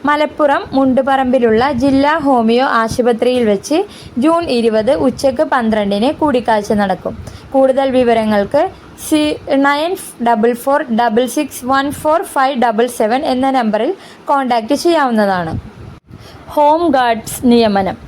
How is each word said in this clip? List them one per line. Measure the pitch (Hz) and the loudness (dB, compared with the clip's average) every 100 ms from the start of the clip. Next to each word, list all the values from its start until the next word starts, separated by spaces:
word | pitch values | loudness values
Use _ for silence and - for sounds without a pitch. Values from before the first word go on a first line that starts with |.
മലപ്പുറം | 277 294 302 - 294 302 427 | -2 0 -2 0 0 0 -2
മുണ്ടുപറമ്പിലുള്ള | 269 269 254 269 269 254 254 233 220 269 | 0 2 2 0 0 2 2 2 2 0
ജില്ലാ | 247 277 269 285 320 | 0 2 2 2 2
ഹോമിയോ | 277 254 226 240 262 | 2 2 2 2 2
ആശുപത്രിയിൽ | 233 226 240 240 226 247 254 | 0 0 0 0 2 0 2
വെച്ച് | 220 196 - 311 403 - - - | 0 0 0 -2 -2 -10 -10 -2
ജൂൺ | 294 339 | 0 0
ഇരുപത് | 339 247 226 220 220 | 0 0 0 0 0
ഉച്ചയ്ക്ക് | 311 277 233 277 254 | 0 0 0 -2 0
പന്ത്രണ്ടിന് | 311 269 226 214 202 202 254 | -2 0 0 0 0 0 -2
കൂടിക്കാഴ്ച | 311 302 254 233 220 208 | 0 0 0 0 -2 0
നടക്കും. | 214 196 180 - - - - - | -2 0 -2 -6 -10 -16 -18 -2
കൂടുതൽ | 269 262 262 269 | 2 2 2 0
വിവരങ്ങൾക്ക് | 254 240 226 220 208 196 285 370 - - - - | 2 2 2 2 0 0 0 -2 -6 -20 -18 -2
സി-, | 311 302 - - | 0 0 -4 -2
നയൻ | 269 277 285 330 381 - - | 0 2 0 -4 -6 -10 -4
ഡബിൾ | 233 226 233 | -2 2 0
ഫോർ | 240 269 285 285 220 | 0 -2 -2 0 0
ഡബിൾ | 240 214 254 | 0 0 0
സിക്സ് | 302 269 - 247 | -2 -6 -8 -2
വൺ | 269 277 | -2 -2
ഫോർ | 269 311 330 | -4 0 0
ഫൈവ് | 392 294 262 277 | -2 -2 -2 2
ഡബിൾ | 240 214 247 | 0 2 -2
സെവൻ | - 214 254 | 0 -2 0
എന്ന | - 254 269 | -2 0 0
നമ്പറിൽ | 262 220 208 254 392 - - - | 0 0 0 -2 -4 -12 -16 -2
കോൺടാക്ട് | 285 262 240 220 | -2 0 -2 0
ചെയ്യാവുന്നതാണ്. | 285 349 330 269 226 202 185 165 156 - - - - _ - - - - | 0 2 2 2 2 0 0 -4 -8 -10 -20 -20 -20 _ -20 -20 -20 -6
ഹോം | - 294 311 339 | 0 2 4 2
ഗാർഡ്സ് | 262 247 220 - - | 2 0 -2 -6 -2
നിയമനം. | 254 240 220 196 190 - | 2 4 4 2 -2 -6